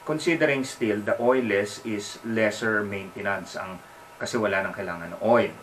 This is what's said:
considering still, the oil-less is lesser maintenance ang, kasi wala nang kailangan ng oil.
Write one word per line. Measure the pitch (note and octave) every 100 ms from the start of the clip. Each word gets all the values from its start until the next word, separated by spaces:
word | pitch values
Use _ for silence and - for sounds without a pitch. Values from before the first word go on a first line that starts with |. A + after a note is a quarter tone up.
considering | - D#3 F3+ D#3+ D3+ C3+
still, | B2+ - A2+ G#2
the | G#2 G2+
oil-less | A#2+ C3 A2+ G2 G2+ - A#2
is | G#2 - -
lesser | A#2 A2+ G#2+ - A2+ G#2+
maintenance | G#2 G2+ F#2+ G2 G2+ F#2+ F2 -
ang, | F#2+ F2+ - - - -
kasi | - A#2+
wala | G#2 G2
nang | F#2+ -
kailangan | F2+ E2+ E2+ -
ng |
oil. | G#2+ A#2 G#2 -